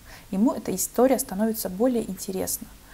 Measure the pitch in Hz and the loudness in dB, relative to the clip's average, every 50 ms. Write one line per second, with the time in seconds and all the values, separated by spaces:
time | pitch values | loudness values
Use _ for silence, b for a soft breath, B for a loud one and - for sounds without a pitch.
0 | B B B B B B - 190 220 285 311 214 - - 190 185 - - - - | B B B B B B 0 4 4 4 2 0 -4 -4 -2 -2 -2 -2 2 4
1 | 240 262 262 214 - - 190 190 220 226 220 220 - 190 180 185 233 262 247 226 | 4 4 4 2 0 -4 -2 0 0 0 0 -2 -4 -6 0 2 2 2 2 0
2 | 220 - 190 - - - 190 185 180 - - - 220 - - - B B | -2 -4 -8 -8 -8 -6 -4 -4 -4 -4 -6 -8 -8 -16 -18 -20 B B